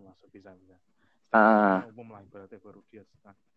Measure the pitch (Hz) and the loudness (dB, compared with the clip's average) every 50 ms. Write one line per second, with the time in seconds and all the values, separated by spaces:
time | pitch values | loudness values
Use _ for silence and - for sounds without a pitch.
0 | 101 95 92 _ _ _ _ 101 92 101 92 92 95 95 92 _ _ _ _ _ | -20 -20 -20 _ _ _ _ -20 -20 -20 -20 -20 _ _ _ _ _ _ _ _
1 | _ _ _ _ _ _ - 113 107 110 110 107 104 98 95 92 92 - - 117 | _ _ _ _ _ _ 0 2 2 4 2 2 2 0 0 -2 -4 -8 -18 -20
2 | 120 113 110 101 98 - - 101 98 95 117 101 _ 104 95 101 98 _ _ 107 | -20 -20 -20 -20 -20 -20 -20 -20 -20 -20 -20 -20 _ -20 -20 -20 _ _ _ -20
3 | 95 _ _ _ _ 104 98 _ _ _ _ | -20 _ _ _ _ -20 -20 _ _ _ _